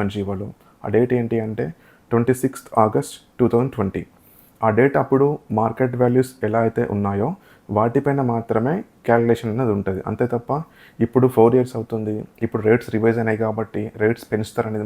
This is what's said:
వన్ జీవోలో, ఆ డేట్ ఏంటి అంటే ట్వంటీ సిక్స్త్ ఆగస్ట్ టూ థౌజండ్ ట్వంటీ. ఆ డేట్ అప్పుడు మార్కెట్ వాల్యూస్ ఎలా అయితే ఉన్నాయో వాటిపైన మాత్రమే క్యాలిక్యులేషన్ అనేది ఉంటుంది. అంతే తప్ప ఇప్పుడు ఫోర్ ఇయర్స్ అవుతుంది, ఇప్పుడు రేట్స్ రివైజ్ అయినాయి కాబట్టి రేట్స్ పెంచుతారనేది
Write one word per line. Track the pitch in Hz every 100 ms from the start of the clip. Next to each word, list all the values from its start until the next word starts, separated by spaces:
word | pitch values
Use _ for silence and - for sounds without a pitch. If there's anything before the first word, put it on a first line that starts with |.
వన్ | 101 104
జీవోలో, | 98 98 104 - _ _ -
ఆ | 110
డేట్ | 123 123
ఏంటి | 117 117 110
అంటే | 110 147 - _ _ _
ట్వంటీ | 117 120 127
సిక్స్త్ | 135 - - -
ఆగస్ట్ | 110 135 139 - _ -
టూ | 120
థౌజండ్ | 117 131 -
ట్వంటీ. | 98 90 - _ _ _ _ _ 110
ఆ | 107
డేట్ | 139 143
అప్పుడు | 131 135 143 147 - 107
మార్కెట్ | 113 117 127 123
వాల్యూస్ | 123 123 127 - 107
ఎలా | 113 113
అయితే | 113 120 101
ఉన్నాయో | 101 98 120 190 _ - - 104
వాటిపైన | 117 139 139 139 127
మాత్రమే | 117 113 110 123 180 - _ -
క్యాలిక్యులేషన్ | 117 117 113 117
అనేది | 110 127 101
ఉంటుంది. | 95 95 -
అంతే | 110 123
తప్ప | 120 - 143 165 _ - - -
ఇప్పుడు | 127 127 120
ఫోర్ | 117 127
ఇయర్స్ | 123 117
అవుతుంది, | 110 113 107 107 - _ 113
ఇప్పుడు | 113 107
రేట్స్ | 120 - 110
రివైజ్ | 113 117
అయినాయి | 113 110 113
కాబట్టి | 107 107 - 107 107
రేట్స్ | 107 117 -
పెంచుతారనేది | 110 104 - 113 107